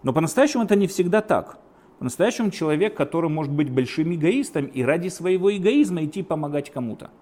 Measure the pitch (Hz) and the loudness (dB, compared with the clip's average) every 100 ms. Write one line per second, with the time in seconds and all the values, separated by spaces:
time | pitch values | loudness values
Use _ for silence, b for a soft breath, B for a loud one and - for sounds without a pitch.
0 | 135 127 160 - 294 262 220 202 190 190 | 0 0 0 2 2 2 2 2 2 0
1 | 175 214 214 123 - - - b b _ | 2 2 2 -2 -2 -20 -20 b b _
2 | 123 - 202 208 214 - 160 151 214 - | -8 0 0 2 -2 0 0 2 0 -2
3 | 139 165 165 156 143 147 147 127 127 - | -2 0 0 -2 -2 0 0 0 0 -2
4 | 160 170 156 254 262 165 139 131 123 165 | -2 2 2 2 0 -4 -4 -2 0 0
5 | 180 180 170 185 190 208 190 285 294 175 | -2 -4 -2 2 2 2 2 4 2 2
6 | 151 196 185 160 147 147 143 139 120 104 | -4 -6 -4 -4 -2 -4 -6 -8 -8 -8
7 | - - | -14 -20